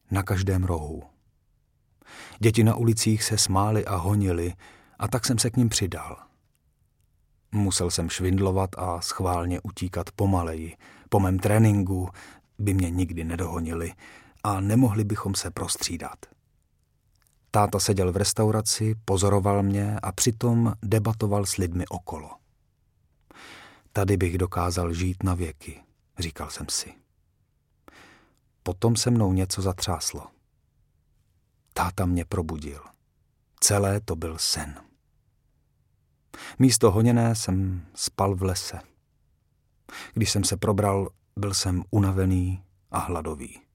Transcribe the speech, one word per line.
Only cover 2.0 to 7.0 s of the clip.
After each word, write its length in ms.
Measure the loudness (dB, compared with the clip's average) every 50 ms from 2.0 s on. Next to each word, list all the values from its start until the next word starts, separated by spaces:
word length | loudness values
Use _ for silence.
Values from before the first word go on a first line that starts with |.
| _ -20 -20 -20 -20 -20 -4 0
Děti 260 | 2 4 4 6 4
na 100 | 4 4
ulicích 480 | 4 2 2 2 2 2 2 0 0 0
se 140 | -2 0 0
smály 460 | 0 2 2 2 2 2 0 0 0
a 100 | -2 -4
honily, 580 | -2 0 0 2 2 2 2 0 0 -2 -4 -6 -8 -16 -20 -20 -20 -20 _ _ -8
a 100 | -4 -2
tak 160 | -2 -2 0
jsem 140 | 0 0 0
se 120 | 0 0
k 60 | 2
nim 120 | 2 2 2
přidal. 480 | 2 0 -2 -4 -4 -8 -10 -12 -14 -16 -18 -20 _ _ _ _ _ _ _ _ _ _ _ _ _ _